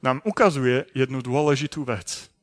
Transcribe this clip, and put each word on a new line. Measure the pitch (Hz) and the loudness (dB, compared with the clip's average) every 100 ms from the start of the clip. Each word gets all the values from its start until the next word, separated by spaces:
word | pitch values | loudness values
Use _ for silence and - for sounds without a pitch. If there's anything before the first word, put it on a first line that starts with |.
nám | 135 131 - | 0 0 -2
ukazuje | 202 214 143 127 127 - 131 | 2 2 4 2 2 0 -2
jednu | 131 131 | -2 -2
dôležitú | 127 131 151 139 147 - 131 | -2 0 2 2 -2 -6 -6
vec. | 113 - - - _ | -6 -6 -12 -14 _